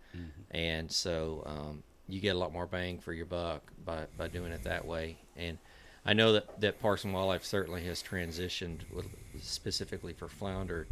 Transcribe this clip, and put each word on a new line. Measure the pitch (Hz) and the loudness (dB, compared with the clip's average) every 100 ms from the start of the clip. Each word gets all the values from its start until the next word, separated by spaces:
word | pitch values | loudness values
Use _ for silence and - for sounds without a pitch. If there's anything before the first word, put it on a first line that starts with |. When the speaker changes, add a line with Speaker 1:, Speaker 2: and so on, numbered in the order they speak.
| - 90 | -14 -10
Speaker 1:
Mm-hmm. | 85 73 - 82 | -10 -12 -6 0
Speaker 2:
And | 82 80 80 | 2 2 0
so, | - 92 82 80 78 - | 0 2 0 0 -2 -6
um, | 76 76 76 - - - | -6 -6 -8 -12 -18 -8
you | 95 | 0
get | 98 | 2
a | 90 | 4
lot | 87 | 2
more | 85 87 | -2 -2
bang | 92 90 85 | -2 -2 -4
for | 85 | -4
your | 82 85 | -6 -2
buck | 87 85 76 - - | -2 -2 -4 -8 -10
by, | - 82 78 - | -6 -4 -6 -6
by | 85 | -4
doing | 87 87 | -4 -4
it | 82 | -4
that | 87 85 | -2 -2
way. | 82 82 82 80 - - | -2 -2 -4 -8 -14 -8
And | 85 80 - - - - | -6 -6 -12 -20 -20 -4
I | - | 4
know | 107 113 | 8 10
that, | 107 - - | 10 6 2
that | 104 - | 2 4
Parks | 110 95 | 4 4
and | 104 | 2
Wildlife | 92 95 90 | 2 4 2
certainly | - 101 82 87 | 2 0 0 -2
has | 87 82 | -2 -4
transitioned | - 95 82 80 90 - 87 80 - | -2 -2 -2 -2 -2 -2 -4 -6 -6
with, | 90 90 - - - | -6 -8 -10 -12 -10
specifically | - - 104 - 98 95 87 | -6 -4 -2 -2 -2 -6 -8
for | 80 80 | -8 -10
flounder | - 98 95 92 85 76 | -6 -2 -2 -2 -2 0